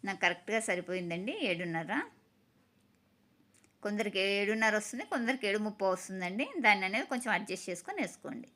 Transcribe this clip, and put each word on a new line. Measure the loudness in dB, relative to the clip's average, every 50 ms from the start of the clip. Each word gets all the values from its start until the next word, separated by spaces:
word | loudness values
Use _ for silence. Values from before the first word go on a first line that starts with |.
| -4
నాకు | -6 -2 2 4
కరెక్ట్గా | 2 2 2 -2 0 0 0 2 2
సరిపోయిందండి | 0 0 0 -2 -4 -2 -2 -2 -4 -4 -4 -4 -4 -2 0 0
ఏడున్నర. | 0 0 0 -2 -2 -2 -2 0 -2 -2 -2 -4 -10 _ _ _ _ _ _ _ _ _ _ _ _ _ _ _ _ _ _ _ _ _ _ _ _ _ _ _ _ -20 _ -20 _ _ -6
కొందరికి | -4 0 0 0 0 2 2 2 2 2 2
ఏడున్నర | 2 2 2 2 4 4 4 2
వస్తుంది, | 0 -2 -8 -8 -6 -4
కొందరికి | -2 0 0 0 0 0 0 0
ఏడు | 0 2 0
ముప్పావు | -2 -4 0 2 2 2 0
వస్తుందండి. | -2 -8 -6 -4 -4 -4 -2 -2 -4 -4 -2 4 6
దాన్ని | 6 6 6 4 0
అనేది | 0 -2 -2 -2
కొంచెం | -4 -4 0 0 0
అడ్జస్ట్ | 0 0 -2 -6 -6 -4 -6
చేసుకొని | -8 -8 -6 -8 -4 -2 -4
వేసుకోండి. | -4 -4 -10 _ -10 -10 -10 -12 -14 _